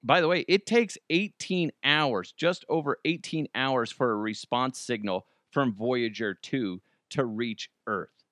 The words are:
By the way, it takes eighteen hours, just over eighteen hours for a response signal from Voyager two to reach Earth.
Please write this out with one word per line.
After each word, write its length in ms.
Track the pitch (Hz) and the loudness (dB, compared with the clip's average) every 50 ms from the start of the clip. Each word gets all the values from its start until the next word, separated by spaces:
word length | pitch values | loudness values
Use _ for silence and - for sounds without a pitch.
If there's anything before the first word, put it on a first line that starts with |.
| - | 4
By 180 | 226 - 180 | 4 4 4
the 60 | 170 156 | 6 4
way, 180 | 175 175 - - | 2 2 2 2
it 180 | 175 208 - | 2 2 2
takes 320 | - 220 240 240 196 - - _ _ | 4 2 2 2 2 -2 -16 _ _
eighteen 640 | 156 175 208 208 _ _ - - 190 180 170 147 - _ - | 0 0 0 0 _ _ -6 -2 0 0 0 0 -2 _ 2
hours, 480 | 139 147 151 156 139 120 98 90 - | 2 4 4 4 2 0 -2 -4 -6
just 340 | - _ 147 165 180 - - - | -8 _ 0 0 0 0 -4 -2
over 300 | 139 160 151 143 135 - _ | -2 -2 0 -2 -4 -2 _
eighteen 440 | 151 170 170 - - - 160 147 - _ | -2 -2 -2 -4 -6 -4 -4 -4 -2 _
hours 360 | 120 131 135 135 127 117 113 | -2 0 0 2 0 0 -2
for 200 | - - 135 123 | -2 0 0 0
a 40 | 113 | 0
response 640 | 104 107 110 107 - - _ - 120 127 131 127 - | 0 -2 -4 -6 -6 -6 _ -2 0 0 -2 -4 -8
signal 480 | - - 123 113 104 101 92 92 - _ _ _ _ _ | -6 -4 -4 -4 -2 -4 -4 -4 -4 _ _ _ _ _
from 240 | _ 139 139 127 107 | _ 2 2 2 0
Voyager 640 | 95 110 120 127 123 120 113 104 98 113 107 98 | -2 -2 -2 0 0 0 -2 -4 -4 -4 -4 -4
two 460 | - - - - 120 120 98 90 92 _ _ _ _ _ _ | -6 -8 -6 -4 -4 -2 -4 -6 -8 _ _ _ _ _ _
to 160 | - - 135 | -4 -2 -2
reach 460 | 120 110 107 120 120 113 - - - _ _ _ - | -2 -2 -4 -4 -4 -4 -8 -10 -16 _ _ _ -4
Earth. 240 | 110 95 80 - _ _ _ _ | -4 -4 -4 -8 _ _ _ _